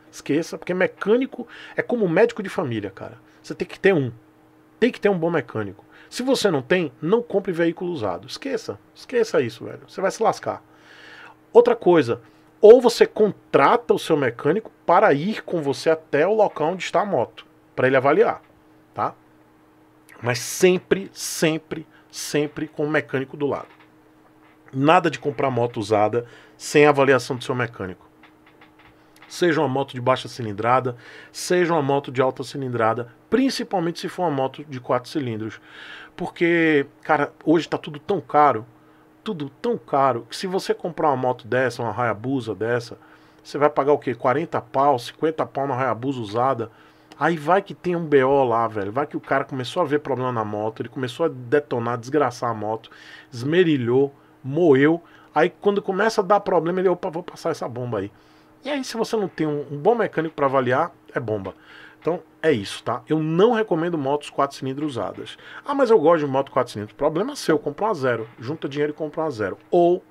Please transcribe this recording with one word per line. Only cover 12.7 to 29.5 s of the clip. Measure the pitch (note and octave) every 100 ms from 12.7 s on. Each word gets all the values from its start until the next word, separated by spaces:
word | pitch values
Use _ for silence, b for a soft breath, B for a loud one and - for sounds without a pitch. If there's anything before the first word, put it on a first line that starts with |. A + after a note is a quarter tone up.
| B3+
você | A#3+ - G#3+
contrata | - G#3 - _ D#3+ C#3+ A#3 -
o | F#3+
seu | - D3+
mecânico | B2+ A#2+ C#3+ G3+ - - -
para | F#3+ G#3
ir | C#3+ F#3 G#3
com | - F3
você | C#3 B2+ E3
até | D#3+ - C#3+
o | F3
local | A3 F#3+ - D#3
onde | F#3
está | - E3+
a |
moto, | G3+ D3 G#2+ - - _ _
para | - B2+
ele | C3+
avaliar, | C3 E3+ A3 - - _ _ _ _
tá? | - A#2+ - _ _ _ _ _ _ _ _ _ -
Mas | A#2 B2
sempre, | - - F#3 F3+ - - -
sempre, | - - - E3 D#3+ - D#3+ - b b
sempre | - - D3+ D3 D3 D3
com | -
o | D3+
mecânico | D3+ - C3 C3+ D3+
do | C#3+
lado. | F#2+ - - _ _ _ _ _ _ _ _ -
Nada | C3 D3 F3+ E3+
de | -
comprar | D3 C3 C#3
moto | A#2+ A#2+ A#2+
usada | G2+ G#2 G#2+ A#2+ A#2+ B B -
sem | - D3+ D3
a |
avaliação | C#3 C3+ B2+ -
do | B2
seu | -
mecânico. | B2 A2+ - F#2 F2 _ _ - _ _ _ - _ - _ _ _ -
Seja | - F3